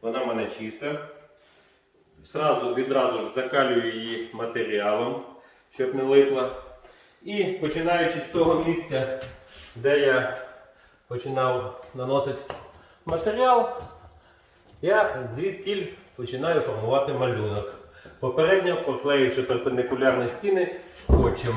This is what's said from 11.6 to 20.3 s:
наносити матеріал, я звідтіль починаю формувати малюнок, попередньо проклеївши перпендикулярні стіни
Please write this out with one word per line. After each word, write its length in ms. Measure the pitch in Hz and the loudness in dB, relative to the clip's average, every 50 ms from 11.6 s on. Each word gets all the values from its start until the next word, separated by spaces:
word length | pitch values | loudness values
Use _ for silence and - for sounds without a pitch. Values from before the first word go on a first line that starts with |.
| - - - - - - - | -2 -6 -10 -14 -18 -16 -10
наносити 580 | 131 127 131 135 139 139 - - - - - - - - - - - - - - _ _ | -8 -4 0 0 0 0 0 -4 -8 -10 -12 -14 -14 -14 -20 -20 -20 -20 -20 -20 _ _
матеріал, 640 | - 160 165 165 214 214 233 254 254 247 233 240 - - - - - - - - - - - _ _ _ _ _ _ _ _ _ _ - - | -4 -4 0 0 0 0 2 4 6 6 6 4 2 -2 -8 -12 -16 -18 -20 -20 -20 -20 -20 _ _ _ _ _ _ _ _ _ _ -16 -4
я 480 | - 170 202 214 202 - - 131 127 113 113 | 0 2 4 4 4 2 0 -4 -6 -8 -6
звідтіль 520 | 135 170 196 - - - 190 208 196 175 - - - - - _ | -4 -4 -4 -4 -6 -6 -4 -4 -4 -4 -8 -10 -16 -20 -20 _
починаю 460 | - 120 - 127 127 147 165 170 151 | -12 -10 -8 -6 -4 0 2 2 2
формувати 520 | 131 - - 107 110 113 131 139 139 - 131 | 2 0 -4 -4 -2 2 2 2 2 2 0
малюнок, 600 | - 131 123 113 107 107 107 101 104 - - - - - - - - - - - - | 0 0 0 0 0 -2 -2 -2 -4 -6 -6 -12 -16 -20 -20 -20 -20 -20 -20 -14 -6
попередньо 600 | - 131 123 156 156 170 190 190 175 180 170 - | -4 -4 2 2 4 6 6 4 4 2 0 -2
проклеївши 640 | - 143 131 - - 139 143 139 131 123 120 131 123 | -2 -2 -4 -2 0 2 4 4 4 4 2 0 0
перпендикулярні 840 | 127 127 117 - 139 123 123 123 - 143 127 135 131 123 127 120 | 0 0 0 0 0 0 0 0 0 0 2 4 4 4 2 0
стіни 460 | 117 | -2